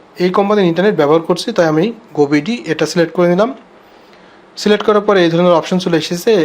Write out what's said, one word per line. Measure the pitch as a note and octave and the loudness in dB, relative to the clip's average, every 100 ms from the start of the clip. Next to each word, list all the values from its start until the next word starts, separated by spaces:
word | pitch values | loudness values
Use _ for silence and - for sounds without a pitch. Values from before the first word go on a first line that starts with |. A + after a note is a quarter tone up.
| - - | -16 -4
এই | F#3 F#3+ | -2 0
কোম্পানির | G3+ G#3 F3+ | 0 2 0
ইন্টারনেট | E3 G3+ D#3+ | 0 0 0
ব্যবহার | D3 E3 E3 | 2 2 0
করছি, | F3 - G#3 | -4 -4 -2
তাই | E3 | 0
আমি | D#3 G#3+ A3+ - - | 0 -2 -6 -8 -2
গোবিডি | C#3 D3 D#3 A#3+ E3 | 0 0 -2 -6 -6
এটা | D3+ D#3 | -4 -2
সিলেক্ট | F3 E3 - | -2 -2 0
করে | F3 | 0
নিলাম। | F3+ A#3 - - - - - - - - - - - | 2 0 -4 -20 -20 -20 -20 -20 -20 -20 -20 -20 -4
সিলেক্ট | G#3 G#3 A3 | 0 0 2
করার | G#3 G#3 | 0 2
পরে | G3 | 2
এই | E3+ | 2
ধরনের | E3+ F3+ E3 | 2 2 2
অপশন | - F#3 | 0 -4
চলে | F#3 E3 | -2 -2
এসেছে। | - F3 - G#3 | -4 -4 0 0